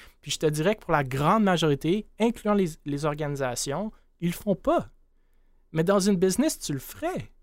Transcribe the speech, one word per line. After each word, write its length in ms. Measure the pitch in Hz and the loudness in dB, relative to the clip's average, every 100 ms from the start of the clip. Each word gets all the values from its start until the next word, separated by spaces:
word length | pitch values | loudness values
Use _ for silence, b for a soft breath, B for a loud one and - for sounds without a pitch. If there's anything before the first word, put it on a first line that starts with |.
| B B | B B
Puis 100 | 143 | -10
je 80 | - | -2
te 80 | 156 | 0
dirais 300 | 151 175 220 | 2 0 0
que 60 | |
pour 100 | - | 0
la 100 | 151 | 0
grande 400 | 131 131 151 220 | 0 0 2 4
majorité, 640 | 196 170 160 143 156 208 - - | 4 2 2 2 0 -2 -4 -2
incluant 340 | 233 - 208 | 0 0 0
les, 140 | 202 175 156 | 2 0 -4
les 200 | 147 143 151 | -8 -4 -2
organisations, 840 | 147 147 139 127 117 139 151 214 b b _ | -2 -4 -2 -4 -4 -4 -4 -6 b b _
ils 80 | 170 | -6
le 40 | |
font 200 | - 208 | -2 -2
pas. 320 | 185 269 339 - - _ _ _ _ _ _ _ | 0 2 0 -2 -12 _ _ _ _ _ _ _
Mais 100 | 160 | -2
dans 160 | 170 196 | 2 2
une 160 | 196 | 2
business, 420 | 185 190 185 311 - | 2 2 2 0 -2
tu 120 | - | -6
le 60 | 139 | -6
ferais. 540 | - - 330 320 104 _ | -8 -8 -6 -6 -10 _